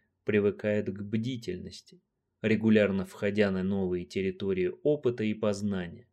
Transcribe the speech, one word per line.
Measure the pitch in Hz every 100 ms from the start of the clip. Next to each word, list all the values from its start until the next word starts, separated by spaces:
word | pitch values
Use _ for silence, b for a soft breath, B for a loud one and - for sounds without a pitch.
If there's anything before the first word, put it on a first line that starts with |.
| B B
привыкают | - 107 101 95 107 104 98
к | 98
бдительности, | 104 113 120 123 90 90 90 - - 175 _ _ _ _
регулярно | 110 110 110 107 101 95 95
входя | - 101 104 101
на | 95
новые | 95 98 92 90 87
территории | - 95 92 98 92 90 -
опыта | 147 147 123 120
и | 110
познания. | 107 107 98 104 95 87 - -